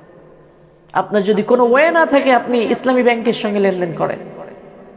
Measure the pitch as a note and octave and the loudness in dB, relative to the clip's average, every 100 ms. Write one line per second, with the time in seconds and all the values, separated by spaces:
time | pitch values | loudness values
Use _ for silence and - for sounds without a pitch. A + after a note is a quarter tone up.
0 | - - - - - _ _ _ _ - | -20 -20 -20 -20 -20 _ _ _ _ -4
1 | F#3 G3+ F#3+ G3+ G#3 A#3+ A#3+ C4 D#4+ E4 | -2 -2 0 0 2 2 4 4 4 2
2 | D#4+ C#4 B3+ B3 - B3 G#3+ A#3+ B3 B3+ | 2 2 2 0 2 -2 0 -2 0 2
3 | A#3+ A#3 A3+ G#3 G#3+ G3+ G3 F#3 F3 D3+ | 2 0 -2 -2 -2 0 0 0 -4 -4
4 | D#3+ - - - - - - - - | -6 -6 -12 -16 -18 -20 -20 -20 -20